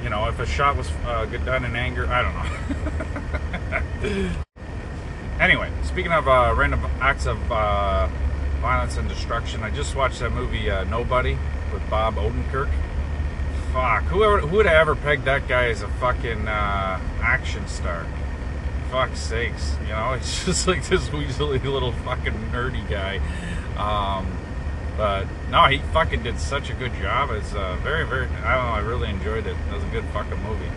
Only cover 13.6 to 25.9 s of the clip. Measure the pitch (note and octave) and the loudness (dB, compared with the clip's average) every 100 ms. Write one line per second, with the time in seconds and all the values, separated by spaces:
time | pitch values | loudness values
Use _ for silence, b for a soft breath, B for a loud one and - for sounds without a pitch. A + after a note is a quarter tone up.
13.6 | - B2+ B2 G#2+ - F#3 G#3+ G3+ D3 G3 | -2 0 2 2 2 4 6 6 4 4
14.6 | G3+ D#3+ D#3+ D3 D3 D3 B2 C3+ - B2 | 6 8 6 4 2 2 2 0 2 2
15.6 | B2 A2 A2+ - B2 A#2+ B2 A2 A2 G#2+ | 2 0 -2 0 0 0 0 -2 -2 0
16.6 | G#2 G2 F#2+ F#2 - - A#2 B2+ - A2 | 0 0 0 -2 -4 -2 2 2 0 -4
17.6 | G2 - - E2+ D#2+ - - - - - | -4 -4 -4 -4 -4 -4 -4 -4 -4 -4
18.6 | - - - B2+ B2+ - - A2+ A#2 - | -4 -4 -2 0 0 0 -2 -2 -2 -2
19.6 | - - - G#2+ A#2 C3 - - - D#3 | -2 -2 -2 -2 -2 -2 -2 -2 0 0
20.6 | - F3 - F#3 - D3 D3 - D3 C3 | 2 0 2 2 2 -2 -2 0 0 0
21.6 | B2+ C3+ B2 A2+ - B2+ C#3 G#2+ A2+ A#2+ | 0 0 0 -2 -2 -2 -2 -2 -2 -2
22.6 | B2+ B2 G#2+ G#2 G2 G2 B B B B | -2 -4 -2 -2 -2 -2 B B B B
23.6 | B - G#2 G#2 G2 F#2+ F#2 F#2 - - | B -4 0 0 0 -2 -2 -6 -6 -6
24.6 | - - - - G#2 G2 E2+ - - C#3 | -4 -4 -4 0 2 2 -2 -4 0 6
25.6 | D#3+ C3+ - | 6 6 2